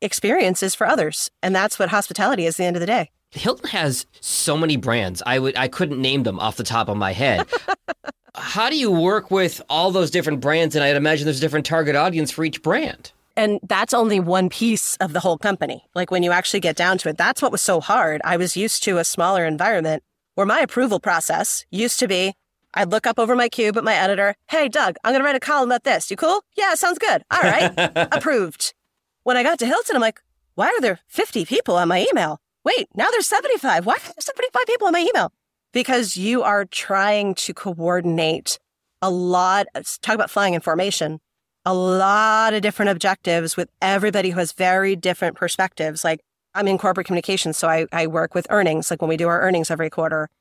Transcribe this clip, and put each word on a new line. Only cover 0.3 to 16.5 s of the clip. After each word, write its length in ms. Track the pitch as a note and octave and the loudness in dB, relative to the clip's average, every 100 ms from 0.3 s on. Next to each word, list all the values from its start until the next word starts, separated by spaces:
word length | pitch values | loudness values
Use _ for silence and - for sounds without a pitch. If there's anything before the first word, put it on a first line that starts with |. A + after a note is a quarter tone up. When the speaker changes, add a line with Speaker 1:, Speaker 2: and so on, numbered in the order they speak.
| E4+ F#3 F#3 F#3+ | 2 2 0 -2
Speaker 1:
for 120 | - E3+ | 0 0
others. 440 | C#4 D#3 - - _ | 2 0 -4 -8 _
And 120 | F#3 | -2
that's 240 | F#3+ G#3+ - | 0 0 0
what 120 | F#3 | 0
hospitality 560 | G3+ - - G3+ A3 E3 | 0 -2 -2 0 0 -2
is 80 | |
at 20 | E3 | 0
the 80 | |
end 120 | F3+ F3 | -2 -2
of 40 | |
the 60 | F3 | 0
day. 240 | A#3 D#3 _ _ | -2 -2 _ _
Speaker 2:
Hilton 360 | - A3+ F#4 - | -6 -4 -4 -4
has 380 | F#3+ D3+ B2+ - - | -2 -2 -2 -8 -12
so 360 | - - - D3+ | -6 -4 0 0
many 200 | D#3+ C3+ | 0 0
brands. 460 | A#2+ A#2 F#2+ F2+ A#2+ | 0 0 -2 -4 -2
I 120 | C3 | 0
would, 160 | C3 | 0
I 140 | B2 C3 | -2 -4
couldn't 320 | - E3 C3+ | -2 -4 0
name 220 | C3 C#3 | 0 0
them 180 | A2+ F#2+ | -2 -2
off 160 | A2 A2+ | -4 -4
the 80 | |
top 240 | G#2+ A#2 G#2+ | -2 -2 0
of 80 | G#2 | -2
my 160 | G2 | -2
head. 340 | F#2+ C3+ G#2 - - - G4 - | 0 0 0 -2 -6 -4 -6 -6
<laughs> 400 | - - - _ | -12 -12 -18 _
How 360 | - - G3+ A#3+ | -14 -8 -2 -2
do 60 | D4+ | 0
you 140 | A3+ | 2
work 400 | E3+ F3 G#3+ G#3 | 2 2 0 0
with 300 | F#3+ F3+ - - | 0 0 -2 -4
all 240 | D#3 F#3 | 0 2
those 180 | F#3 D#3+ | 2 0
different 300 | F3 D3+ C#3 | 0 -2 -2
brands? 340 | C#3 E3 D#3+ | 0 2 2
And 80 | D3+ | 2
I'd 140 | C#3+ C#3+ | 2 2
imagine 300 | D#3 D#3 D3+ | 2 0 0
there's 120 | C3 | 0
a 40 | |
different 240 | D3+ D3+ - | 0 -2 0
target 280 | E3 D3 | 0 2
audience 360 | C#3+ F3+ E3 D3 | 2 2 0 -2
for 120 | - | -2
each 180 | D#3+ - | -4 -2
brand. 500 | D#3 A#3 D#4 - - _ _ - | 0 0 -2 -8 -18 _ _ -2
Speaker 1:
And 240 | G#3+ G3+ | 0 0
that's 320 | F#3 G3 A#3 | -2 -2 2
only 240 | A#3+ A3+ G3+ | 2 2 2
one 300 | E3+ F#3+ F#3 | 2 2 2
piece 480 | - A3+ G#3+ - - | 0 0 0 -2 -4
of 160 | F#3 | -2
the 80 | E3 | 0
whole 180 | F#3 D#3+ | 0 0
company. 460 | G#3 G3 D3 - _ | -2 -2 -4 -6 _
Like, 160 | F3 F3+ | -6 -2
when 120 | F3+ | 0
you 100 | F3 | 2
actually 280 | F3 F3+ | 2 0